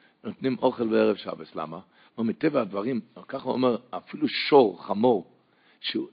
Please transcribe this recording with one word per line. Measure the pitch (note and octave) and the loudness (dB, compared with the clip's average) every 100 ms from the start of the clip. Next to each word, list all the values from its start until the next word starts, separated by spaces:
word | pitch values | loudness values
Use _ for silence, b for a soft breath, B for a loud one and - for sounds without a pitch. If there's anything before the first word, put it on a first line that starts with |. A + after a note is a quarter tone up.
| _ _ | _ _
נותנים | A#2 F#2+ C3 A#2+ | -14 -6 -4 0
אוכל | B2+ B2 A2+ | 0 0 0
בערב | A2 A2 G2 | 2 2 0
שבת. | - F2 E2 - | -6 -12 -12 -10
למה? | D#2+ E2 - _ _ - | -10 -12 -16 _ _ -6
הוא | A2+ | -4
מטבע | G2 D#3 C#3+ | 0 0 0
הדברים, | G2+ G2 A2 B2 - - - | -2 -4 -4 -6 -8 -16 -14
ככה | C3+ | -10
הוא | C3 | -4
אומר, | A#2+ B2+ A2+ - | 0 2 0 -4
אפילו | F#2 - - D3+ | -14 -12 -6 -4
שור, | - - C#3+ A2 - | -4 4 6 6 2
חמור, | - G2+ B2 G#2+ - _ _ _ _ _ | -6 2 2 2 -2 _ _ _ _ _
שהוא | - - - | -8 -6 -6